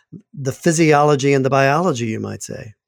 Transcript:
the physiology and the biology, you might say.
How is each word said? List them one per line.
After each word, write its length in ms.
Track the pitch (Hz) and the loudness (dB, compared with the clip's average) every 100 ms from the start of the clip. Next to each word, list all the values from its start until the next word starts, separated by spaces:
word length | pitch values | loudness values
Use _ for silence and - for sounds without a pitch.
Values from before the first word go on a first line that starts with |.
| _ - _ | _ -20 _
the 180 | 151 131 | -8 -8
physiology 800 | - 180 160 156 147 147 143 139 | -2 -2 2 4 4 4 2 2
and 140 | 139 131 | 2 2
the 40 | |
biology, 580 | 135 135 151 185 120 113 | 2 2 2 -2 -2 -6
you 120 | 107 | -6
might 240 | 104 104 | -8 -10
say. 300 | - - 110 - | -12 -14 -16 -20